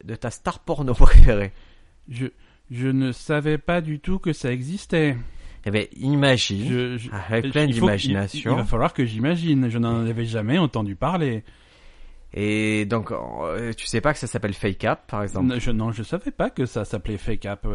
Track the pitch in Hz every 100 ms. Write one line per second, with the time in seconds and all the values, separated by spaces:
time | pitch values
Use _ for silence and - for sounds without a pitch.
0 | - 113 120 - - - - 156 135 120
1 | - - 139 104 98 - - - - _
2 | - 123 131 - - _ - 120 131 135
3 | 131 120 - 151 151 151 - 175 156 151
4 | - 190 175 151 131 127 127 196 - 170
5 | 151 123 - - - - - 104 101 -
6 | 127 143 139 127 - 101 110 123 123 123
7 | 120 101 92 113 127 147 151 117 110 101
8 | 127 98 101 151 113 131 107 117 156 -
9 | 123 110 131 175 165 139 127 117 117 117
10 | 113 117 113 113 107 160 156 117 104 95
11 | 139 180 147 113 - - _ - - -
12 | - - - - 104 107 107 107 104 113
13 | 107 101 60 57 80 87 117 110 - 117
14 | 147 147 120 - 104 95 107 95 - 143
15 | - 107 101 - 127 123 120 110 110 110
16 | 107 180 277 - 202 - 127 117 104 107
17 | 98 104 - 107 101 101 107